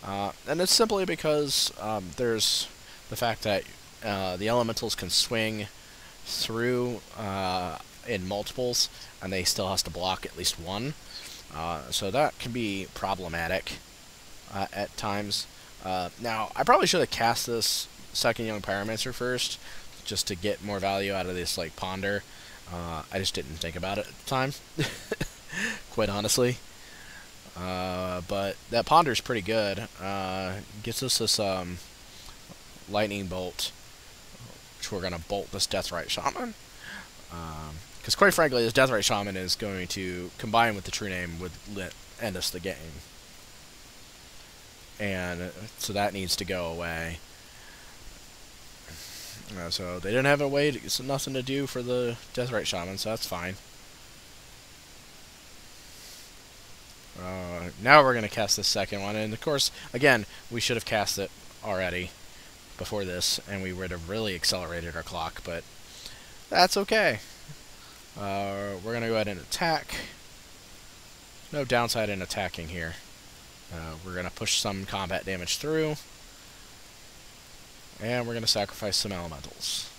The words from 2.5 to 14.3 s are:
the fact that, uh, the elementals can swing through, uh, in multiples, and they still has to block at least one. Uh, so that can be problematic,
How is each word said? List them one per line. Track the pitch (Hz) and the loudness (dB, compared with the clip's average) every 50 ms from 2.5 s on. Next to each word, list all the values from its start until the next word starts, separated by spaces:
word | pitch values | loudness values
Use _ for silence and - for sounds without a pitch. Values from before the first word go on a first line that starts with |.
| - - - - - - - - - - - - | 4 2 0 -2 -8 -14 -16 -16 -16 -16 -10 -8
the | - | -2
fact | - - 117 110 - | 0 2 2 2 2
that, | - 110 101 95 - - - - - - - - - | 2 4 4 4 2 -2 -12 -16 -16 -18 -16 -6 -2
uh, | 110 104 95 95 95 90 90 | 0 0 2 2 0 0 0
the | 101 107 | 2 4
elementals | 117 123 120 113 113 - - 113 - | 6 6 6 4 2 0 0 0 -2
can | - - 90 | -2 -2 2
swing | - - - - 123 113 110 110 110 107 104 98 - - - - - - - - - - - | 4 4 4 4 4 2 2 2 2 -2 -4 -6 -8 -14 -18 -18 -18 -18 -18 -18 -16 -14 -8
through, | - - - - - 113 113 117 123 127 123 123 123 120 101 - - - - | -6 -2 -2 -2 0 2 2 4 4 4 4 2 2 0 -4 -8 -12 -10 -6
uh, | 110 101 98 98 95 92 92 92 90 87 78 - - - - - - - | -4 -2 0 2 2 2 2 2 0 0 -4 -6 -10 -12 -16 -14 -4 -2
in | 120 98 90 92 | 0 0 0 0
multiples, | 101 101 104 - - - 127 123 120 117 - - - - - - - - | 0 0 0 -2 0 0 2 2 4 4 4 2 2 -10 -14 -14 -14 -8
and | - 95 95 | -4 0 0
they | 95 90 | 2 4
still | - - - 101 92 | 2 2 2 2 2
has | 95 95 - | 2 2 0
to | - | 0
block | 80 87 87 92 92 - - | -2 0 2 2 0 0 -2
at | - - - | -8 -6 0
least | 90 - - - | 0 0 0 0
one. | 85 82 95 101 117 143 156 - - - - - - - - - - - - | -4 -4 -2 0 0 -2 -4 -6 -10 -14 -12 -12 -12 -12 -12 -14 -14 -10 -6
Uh, | 76 82 85 85 76 67 60 | -4 -2 -2 -2 -2 -4 -2
so | - - - 98 | -2 0 0 2
that | 92 127 151 143 - - | 4 4 4 4 4 0
can | - 127 | -6 -4
be | 117 123 117 104 98 98 95 - - | -2 0 0 0 0 -2 -4 -6 -6
problematic, | - - 95 98 92 92 85 80 85 85 82 90 - - - - - - - - - - - - - - - | -2 0 0 0 0 0 -2 -2 0 0 2 2 2 0 -2 -8 -10 -10 -16 -18 -18 -18 -18 -18 -18 -16 -16